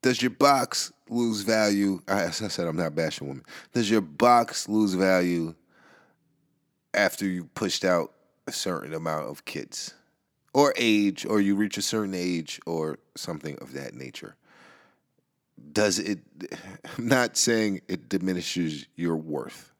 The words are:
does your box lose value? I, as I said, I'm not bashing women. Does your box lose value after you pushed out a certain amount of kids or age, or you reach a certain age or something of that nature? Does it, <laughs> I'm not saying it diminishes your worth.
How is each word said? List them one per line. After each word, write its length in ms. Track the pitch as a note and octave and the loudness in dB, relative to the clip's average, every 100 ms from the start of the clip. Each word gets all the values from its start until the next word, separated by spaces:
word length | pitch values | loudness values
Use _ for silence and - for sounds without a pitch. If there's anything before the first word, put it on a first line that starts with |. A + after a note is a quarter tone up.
does 200 | C3+ A#2+ | 2 2
your 80 | B2 | 0
box 640 | - C#3 C3+ A#2 - - _ _ | 4 4 6 2 -4 -6 _ _
lose 340 | A#2 A#2 G#2+ | -2 0 0
value? 580 | G2+ A2 G#2+ G2+ G2+ F#2 - | 0 2 4 4 2 0 -2
I, 140 | G2 | -2
as 180 | F2 E2 | 0 -4
I 60 | G#2+ | -6
said, 180 | - E2+ | -4 -4
I'm 100 | D#2+ | -2
not 180 | E2 | -2
bashing 340 | D2+ D#2+ - C#2 | -2 -2 -4 -10
women. 160 | C2+ - - - | -10 -14 -20 -6
Does 180 | B2 G#2+ | -2 2
your 100 | A2 | 2
box 680 | E2+ D2 A#2+ A#2+ A#2 - - | 0 2 6 6 4 -4 -2
lose 260 | G#2+ G#2+ | 2 2
value 600 | F#2 F#2+ F#2 F2+ F2 E2 E2 _ _ _ - _ _ _ _ _ _ _ _ _ | 4 4 4 4 0 -2 -8 _ _ _ -20 _ _ _ _ _ _ _ _ _
after 320 | - G2 - G2+ | 2 2 2 -4
you 180 | F2+ | -4
pushed 400 | E2+ - G2 - | -8 -4 -2 0
out 280 | F#2+ F2 D#2 _ _ _ - | 2 2 0 _ _ _ -12
a 60 | |
certain 420 | - G2 E2+ C#2 | -6 -6 -6 -6
amount 340 | D#2+ E2 D#2 B1 | -6 -4 -4 -6
of 160 | C#2+ | -12
kids 500 | - - - - - - _ _ _ _ _ | -12 -12 -10 -12 -12 -16 _ _ _ _ _
or 180 | C3 C#3+ - | 4 4 4
age, 480 | A#2 G#2+ G2+ F2+ - | 4 6 4 0 0
or 140 | G#2+ | 2
you 140 | G2 | 4
reach 240 | G2 G#2 - | 2 0 -2
a 40 | |
certain 320 | - A2 G2+ | -2 -2 -2
age 460 | F#2+ F2+ E2+ D2+ - - | -2 -2 -2 -4 -10 -6
or 320 | E2 D#2 C#2+ _ | -4 -4 -6 _
something 420 | - - D#2+ D#2 C#2+ | -14 -10 -8 -10 -12
of 120 | C2 | -14
that 200 | C2+ C2+ | -12 -12
nature? 420 | - C2 - - - _ - - - _ _ _ _ _ _ _ - D2 | -12 -14 -16 -18 -20 _ -20 -20 -20 _ _ _ _ _ _ _ -20 -8
Does 260 | D2+ G#2 F#2+ | 0 0 0
it, 220 | F2+ F#2 _ - - - | -4 -6 _ -16 -14 -14
<laughs> 400 | - F#2+ - - | -16 -18 -14 -8
I'm 80 | A#2 | 0
not 280 | C3 A#2+ - | 2 2 0
saying 460 | - A2+ G#2+ F#2+ - | 2 2 2 -2 -6
it 200 | F#2 - | -8 -2
diminishes 760 | F#2+ F#2 F2+ E2+ - E2 D2+ C2+ - | -2 0 -4 -4 -2 -4 -4 -14 -4
your 200 | E2+ D#2+ | -2 -2
worth. 560 | D#2+ C#2+ A#1+ - - _ | -4 -8 -8 -16 -20 _